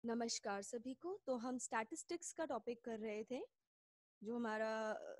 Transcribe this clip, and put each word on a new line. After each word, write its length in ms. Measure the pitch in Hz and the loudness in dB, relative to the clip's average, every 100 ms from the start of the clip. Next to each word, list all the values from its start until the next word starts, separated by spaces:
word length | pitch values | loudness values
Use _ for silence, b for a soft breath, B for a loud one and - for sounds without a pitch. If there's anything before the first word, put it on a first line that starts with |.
| 233 | 2
नमस्कार 560 | 233 233 - 220 202 | 2 2 2 2 0
सभी 320 | 202 240 240 | 0 -4 -4
को। 260 | 220 339 403 - | -4 -4 -4 0
तो 100 | 254 | 0
हम 220 | 247 254 | 2 0
स्टैटिस्टिक्स 760 | - 226 226 330 - 349 - | 2 2 2 -4 -4 -4 -4
का 120 | - 311 | -4 0
टॉपिक 380 | 240 - 240 | 0 0 -4
कर 160 | - 220 | -4 -2
रहे 240 | 220 214 | -2 -2
थे, 160 | 220 254 453 _ _ _ _ _ _ _ | -2 -4 -4 _ _ _ _ _ _ _
जो 120 | 202 240 | -2 0
हमारा, 560 | 233 214 220 220 220 | 2 2 2 2 2
अ, 280 | 214 - | 0 -4